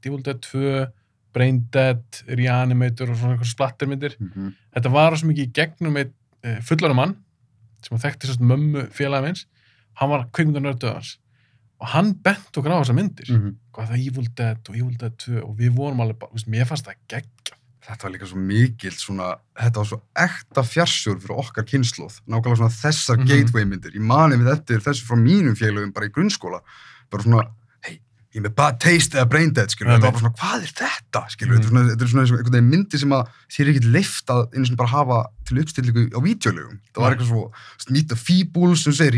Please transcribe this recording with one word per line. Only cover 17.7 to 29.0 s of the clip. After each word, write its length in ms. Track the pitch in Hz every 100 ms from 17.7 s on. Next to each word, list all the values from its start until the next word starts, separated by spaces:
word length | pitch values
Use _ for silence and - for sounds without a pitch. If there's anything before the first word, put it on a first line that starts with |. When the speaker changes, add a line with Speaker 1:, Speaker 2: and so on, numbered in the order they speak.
| _
Speaker 2:
Þetta 220 | - 110
var 80 | 98
líka 160 | 92 95
svo 100 | 92
mikill 540 | 95 104 123 110 95
svona, 440 | 87 - 98 90 - _ -
þetta 160 | 120
var 120 | 113 104
svo 160 | 110 - -
ekta 460 | 175 - - -
fjarsjór 560 | 120 - - - - 92
fyrir 200 | 90 -
okkar 240 | 135 - 110
kynslóð. 540 | 139 120 - 76 - -
Nákvæmlega 280 | 113 120 117
svona 200 | 117 117
þessar 340 | 151 156 - 120
Speaker 1:
Mhm. 80 | 131
Speaker 2:
gateway 360 | 139 113 120 101
myndir. 300 | 98 90 101
Ég 60 |
man 300 | 110 139 160
einmitt 200 | 127 120
eftir 240 | 147 - 113
þessu 220 | 123 135 -
frá 100 | 120
mínum 400 | 117 196 156 107
félögum 340 | 110 104 104
bara 120 | 101 104
í 60 |
grunnskóla. 500 | 120 202 196 92 90 - - - - _
Bara 140 | 101
svona, 240 | 104 113 107 - _ _
„Hey, 160 | - - _ _ _ 110
ég 100 | 104
er 40 |
með 60 | 110
Bad 240 | 143 120
Taste 380 | 165 170